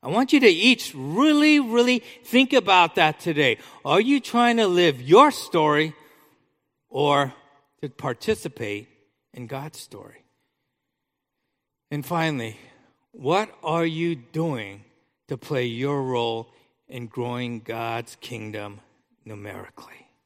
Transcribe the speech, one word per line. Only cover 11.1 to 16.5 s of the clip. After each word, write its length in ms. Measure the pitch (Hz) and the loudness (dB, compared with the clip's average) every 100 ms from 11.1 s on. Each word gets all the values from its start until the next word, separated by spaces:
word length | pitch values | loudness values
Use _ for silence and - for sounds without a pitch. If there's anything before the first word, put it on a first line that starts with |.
| _ _ _ _ _ _ _ _ | _ _ _ _ _ _ _ _
And 160 | 147 135 | -12 -6
finally, 540 | 170 160 143 113 107 - _ _ _ _ | -4 -2 -4 -8 -12 -20 _ _ _ _
what 360 | - 135 180 214 - | -10 -2 -2 -2 -10
are 220 | 165 165 165 | -6 -2 -2
you 300 | 160 170 160 | -4 -6 -6
doing 680 | 117 156 165 131 101 101 _ _ _ _ _ | -10 -6 -4 -6 -10 -16 _ _ _ _ _
to 100 | 135 | -14
play 280 | - 143 123 | -6 -4 -4
your 380 | 117 135 143 | -4 -4 -4
role 480 | 131 123 117 113 113 | -4 -4 -4 -6 -10